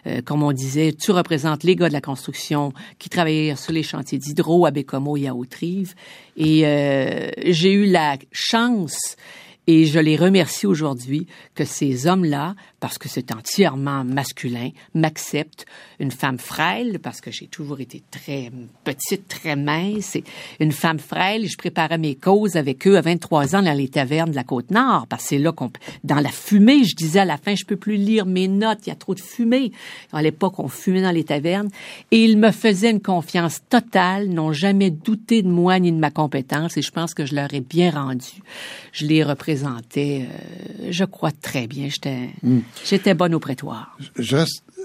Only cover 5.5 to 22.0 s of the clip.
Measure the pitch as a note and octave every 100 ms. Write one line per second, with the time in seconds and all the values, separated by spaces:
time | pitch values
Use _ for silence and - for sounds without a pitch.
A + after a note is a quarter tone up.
5.5 | - E3 F#3+ F3+ - - - - - D#3
6.5 | D#3 D3+ D3 C#3+ C#3 - - - - D3+
7.5 | E3 F#3+ G3+ G#3 F3 D3+ C3+ - - -
8.5 | A3+ A#3+ A3+ D3 - - - - - -
9.5 | - - D#3+ D#3 D#3+ D#3 D3+ F3+ G3 C#3+
10.5 | - G3+ D#3+ D3+ B2 B2+ D3+ F3 - -
11.5 | - C#3 - D3 B2 D#3 F#3+ E3 C#3+ E3
12.5 | G3 - - B2+ - C3+ C3+ B2+ A2 -
13.5 | - F3 C3+ C#3 C#3 B2+ C#3 C3 - C3
14.5 | A#2+ B2+ - _ D#3+ D#3+ D#3+ - D3+ D#3
15.5 | - - - - - C#3 - C#3 B2+ -
16.5 | - E3 G#3+ B3 E3+ B2+ - - - -
17.5 | - D3 C3+ A#2+ C3+ _ - - C#3 A#2+
18.5 | B2+ A#2 _ - C3+ - B3 - - E3
19.5 | C#3+ D3 D#3+ G3 G#3+ - - - - -
20.5 | - D#3 C3+ E3 D#3 - D#3+ F#3+ A3 F#3+
21.5 | - F3+ F3 D#3 E3